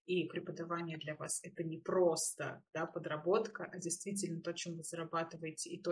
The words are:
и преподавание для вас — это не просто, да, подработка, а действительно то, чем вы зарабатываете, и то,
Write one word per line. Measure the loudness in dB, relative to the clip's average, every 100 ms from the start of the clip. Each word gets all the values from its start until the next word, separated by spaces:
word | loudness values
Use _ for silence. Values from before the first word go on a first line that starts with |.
| 0
и | 2
преподавание | 2 -2 -4 -4 -2 0 -2 -4
для | -6 -4
вас — | -4 -4
это | -4 -4
не | -2 -2
просто, | 2 6 8 6 2 -2 -4 -6 -6
да, | -2 -2
подработка, | -2 -4 0 4 4 4 -4 -8
а | -6
действительно | -4 -4 -2 -2 0 -2
то, | -2
чем | -4 -4 -4
вы |
зарабатываете, | -6 -6 -2 0 0 -4 -6 -6 -6
и | -2
то, | 2